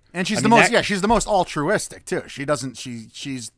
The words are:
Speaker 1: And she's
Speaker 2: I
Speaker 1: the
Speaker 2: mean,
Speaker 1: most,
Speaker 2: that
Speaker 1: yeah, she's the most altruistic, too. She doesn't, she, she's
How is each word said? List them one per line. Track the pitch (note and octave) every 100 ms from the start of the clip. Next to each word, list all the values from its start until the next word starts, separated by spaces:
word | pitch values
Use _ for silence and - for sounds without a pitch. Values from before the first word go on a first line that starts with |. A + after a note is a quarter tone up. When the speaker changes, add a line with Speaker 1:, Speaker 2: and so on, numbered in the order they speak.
| _
Speaker 1:
And | F3 F#3
she's | G#3
Speaker 2:
I |
Speaker 1:
the | B2+
Speaker 2:
mean, | A3+
Speaker 1:
most, | F#3+
Speaker 2:
that |
Speaker 1:
yeah, | A3
she's | - G3+
the | G3+
most | A3 -
altruistic, | G3+ E3+ D#3+ D3+ G3+ - - -
too. | F3 -
She | - C#3
doesn't, | C#3+ C3 A2+
she, | C3 A#2 A2
she's | - C#3 C3 A2